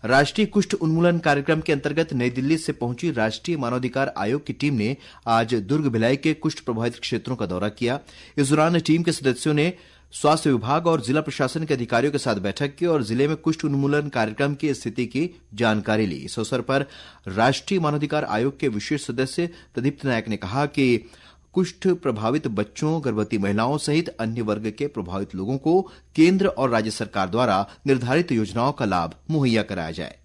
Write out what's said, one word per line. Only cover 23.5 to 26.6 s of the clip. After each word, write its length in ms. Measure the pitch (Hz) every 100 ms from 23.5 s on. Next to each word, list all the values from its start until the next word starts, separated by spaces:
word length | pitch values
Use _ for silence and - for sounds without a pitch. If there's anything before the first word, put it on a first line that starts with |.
| 101 117 151
सहित 360 | - 151 170 -
अन्य 220 | 113 113
वर्ग 320 | 107 104 110 104
के 80 | 143
प्रभावित 480 | 113 87 92 101 92
लोगों 220 | 98 135
को 240 | 156 180 190 - _ -
केंद्र 320 | 160 190 190
और 220 | -